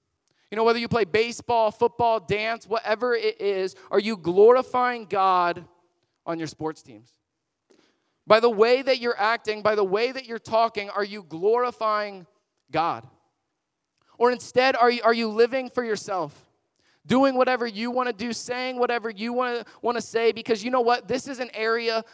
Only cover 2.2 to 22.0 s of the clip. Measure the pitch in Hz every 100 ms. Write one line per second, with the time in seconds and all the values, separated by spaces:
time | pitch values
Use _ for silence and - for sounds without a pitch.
2.2 | 165 208 220 226 180 220 208 214 247 233
3.2 | 214 214 202 190 185 - - 202 208 214
4.2 | 160 180 214 254 254 254 247 240 196 196
5.2 | 190 185 175 175 165 _ _ _ _ _
6.2 | - 165 156 - 156 156 - 107 120 _
7.2 | _ _ _ _ _ _ _ _ _ _
8.2 | - 214 240 208 226 254 269 262 240 -
9.2 | 214 233 214 214 208 214 190 202 240 262
10.2 | 240 233 - 220 226 214 202 190 208 208
11.2 | 165 160 196 233 247 226 220 214 208 196
12.2 | 170 _ _ _ _ 151 165 117 120 _
13.2 | _ _ _ _ _ _ _ _ _ -
14.2 | 240 247 - 247 262 262 240 240 220 233
15.2 | 226 214 233 262 247 247 233 202 - 190
16.2 | 151 - _ _ _ _ _ _ 147 254
17.2 | 269 254 254 254 240 202 240 247 247 196
18.2 | 240 220 - 247 254 254 240 240 226 196
19.2 | 233 240 247 240 214 - 220 240 - 226
20.2 | 226 220 220 220 226 254 233 240 190 254
21.2 | 262 247 247 208 220 233 233 226